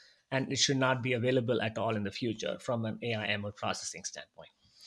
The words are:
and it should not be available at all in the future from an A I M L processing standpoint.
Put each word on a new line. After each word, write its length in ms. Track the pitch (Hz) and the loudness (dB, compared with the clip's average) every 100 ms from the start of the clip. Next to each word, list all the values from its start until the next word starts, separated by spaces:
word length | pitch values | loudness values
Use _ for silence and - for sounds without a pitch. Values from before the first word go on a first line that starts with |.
| - _ _ | -20 _ _
and 200 | 131 131 | -2 0
it 60 | 135 | 2
should 200 | - 139 | 2 4
not 220 | 131 131 | 4 4
be 120 | 120 | 2
available 500 | 123 120 131 117 123 | 2 4 4 4 2
at 160 | 104 - | 2 0
all 160 | 107 | 0
in 80 | 110 | 0
the 80 | 101 | -2
future 460 | - 120 107 - - | -2 -4 -2 -4 -4
from 240 | - 120 | -2 -2
an 140 | 110 110 | -2 -4
A 120 | 120 | -2
I 120 | 110 104 | -2 0
M 180 | 104 | -2
L 80 | 104 | -4
processing 500 | - 104 95 - - | -6 -4 -4 -6 -8
standpoint. 480 | - - - - 78 _ _ _ | -10 -12 -16 -18 -20 _ _ _